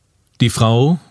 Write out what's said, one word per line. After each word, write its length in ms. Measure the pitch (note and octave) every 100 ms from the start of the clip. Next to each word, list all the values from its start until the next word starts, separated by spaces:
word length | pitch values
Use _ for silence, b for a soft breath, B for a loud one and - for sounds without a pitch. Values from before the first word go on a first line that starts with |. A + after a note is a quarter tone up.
| _ _ _ _
Die 100 | A#2+
Frau, 480 | - A2+ A#2 C#3 E3+ -